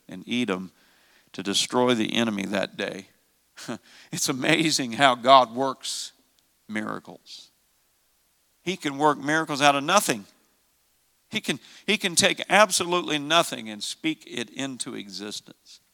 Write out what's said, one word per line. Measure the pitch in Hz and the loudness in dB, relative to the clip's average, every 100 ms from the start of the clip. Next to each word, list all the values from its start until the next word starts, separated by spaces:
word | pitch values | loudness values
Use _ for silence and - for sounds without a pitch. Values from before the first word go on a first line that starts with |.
| - | -18
and | 92 - | -16 -6
Edom | 120 113 92 92 - _ _ _ _ _ | -2 -2 -2 -6 -16 _ _ _ _ _
to | - | -8
destroy | 98 95 - 123 123 | -4 -2 0 2 2
the | 120 107 | 2 0
enemy | 110 117 101 95 | 0 -2 -2 -4
that | 101 98 - | -4 -4 -4
day. | 101 98 98 _ _ _ _ - - | -8 -8 -14 _ _ _ _ -18 -14
<laughs> | 113 - - - | -14 -14 -20 -12
It's | 147 - | -4 -4
amazing | 131 170 160 165 143 127 | 0 2 2 2 0 -2
how | 113 139 | 2 2
God | 123 120 135 120 | 4 6 8 6
works | 117 135 127 - - - - _ _ _ _ - | 0 -4 -4 -8 -10 -10 -16 _ _ _ _ -10
miracles. | 107 107 104 90 85 - - - _ _ _ _ _ _ _ _ _ _ _ | -8 -6 -8 -12 -20 -20 -20 -20 _ _ _ _ _ _ _ _ _ _ _
He | - 185 | -6 -4
can | 147 139 | -4 2
work | 151 143 | 2 2
miracles | 139 160 156 143 | 0 -2 -2 4
out | 143 | 4
of | 139 | 4
nothing. | 143 196 202 117 98 _ _ _ _ _ _ _ _ _ _ | 4 4 4 0 -6 _ _ _ _ _ _ _ _ _ _
He | 214 | -6
can, | - 151 - - - | -4 -6 -8 -10 -2
he | 208 | -2
can | - | 0
take | 165 196 - - | 2 2 0 4
absolutely | 185 208 180 175 175 - 151 | 6 6 4 0 0 0 -2
nothing | 143 165 160 127 110 | 2 2 2 -2 -10
and | 104 | -10
speak | - - 160 156 - | -10 -6 -4 -4 -8
it | 120 113 | -8 -8
into | - 139 123 - | -8 -8 -8 -10
existence. | 110 101 92 104 - - - _ - _ | -10 -12 -12 -10 -12 -14 -20 _ -20 _